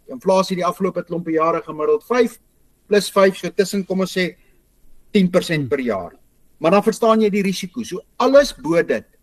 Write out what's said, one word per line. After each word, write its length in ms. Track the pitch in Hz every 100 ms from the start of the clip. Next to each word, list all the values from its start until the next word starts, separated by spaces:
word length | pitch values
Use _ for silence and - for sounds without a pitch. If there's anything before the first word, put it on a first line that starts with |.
| -
Inflasie 480 | 131 185 190 185 185
die 80 |
afgelope 380 | 175 - 185 180
klompe 300 | - 170 165
jare 300 | 160 160 165
gemiddeld 420 | 156 151 151 151
vyf 340 | - 247 247 - _ _ _ _ _
plus 240 | 208 185
vyf, 260 | 196 196 190
so 120 | 175
tussen, 360 | - 190 202 185
kom 140 | 190
ons 160 | 185 190
sê, 200 | 175 - _ _ _ _ - - _
tien 180 | 208 185
persent 380 | 180 - 160 131
per 120 | 139
jaar. 320 | 123 98 85 - _ _ _ _
Maar 120 | 165
dan 120 | 202
verstaan 380 | 220 - 226 220
jy 100 | 214
die 120 | 202
risiko. 400 | 196 180 185 -
So 180 | 220 180 - -
alles 340 | 254 277 285
bo 300 | - 147 165
dit 220 | 151 117 - _